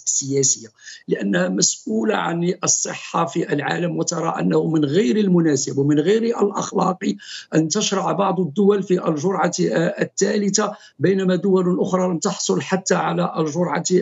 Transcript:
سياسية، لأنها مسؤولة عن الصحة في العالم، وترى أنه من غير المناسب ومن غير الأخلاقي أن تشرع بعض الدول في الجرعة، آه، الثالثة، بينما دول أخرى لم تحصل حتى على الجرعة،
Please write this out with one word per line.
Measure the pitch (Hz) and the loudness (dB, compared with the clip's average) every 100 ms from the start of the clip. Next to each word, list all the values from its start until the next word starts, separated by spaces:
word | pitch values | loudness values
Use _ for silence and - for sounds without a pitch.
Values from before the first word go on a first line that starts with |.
| - | 0
سياسية، | - 139 139 135 104 110 - - - - | -4 -2 0 2 0 -6 -20 -20 -16 -4
لأنها | - 101 175 180 | -2 0 0 0
مسؤولة | - 180 - - 220 220 196 | 0 0 -2 -4 -2 0 0
عن | 170 170 175 - | 0 0 -2 -2
الصحة | - - - 165 - 170 170 | -2 -2 -4 -8 -6 -4 -2
في | 175 - | -2 -2
العالم، | 147 - 165 170 160 | -2 -2 -2 -2 -4
وترى | 160 165 160 - | -4 -4 -4 -2
أنه | 175 160 165 | 0 0 2
من | 160 147 | 0 2
غير | 160 247 214 | 2 2 2
المناسب | 202 175 165 135 - 135 | 2 4 4 2 0 0
ومن | 139 151 | 2 2
غير | 151 220 | 4 2
الأخلاقي | 226 233 202 196 180 - 180 180 214 208 - - - 160 | 0 0 0 0 -4 -2 -2 0 -4 -6 -8 -16 -2 0
أن | 160 | 2
تشرع | 202 208 190 170 | 0 0 -2 -2
بعض | 160 196 175 | 0 0 0
الدول | 170 139 196 208 | -2 2 4 4
في | 190 180 - | 2 0 0
الجرعة، | 156 170 185 170 175 170 | -2 -2 0 -2 0 0
آه، | 156 170 - | 0 0 -2
الثالثة، | - - 196 208 202 - 208 - - - | -4 0 0 2 0 0 0 -4 -16 -2
بينما | 160 190 185 180 | 2 2 2 2
دول | 196 185 180 180 | 2 2 2 0
أخرى | - 185 185 | 0 0 0
لم | 165 | 0
تحصل | 196 180 - 185 | -2 -2 -2 -2
حتى | 139 190 - 175 | 0 -2 2 0
على | 160 165 175 - | 0 -2 -2 -2
الجرعة، | 156 156 175 151 170 180 | -2 -2 -2 -2 0 0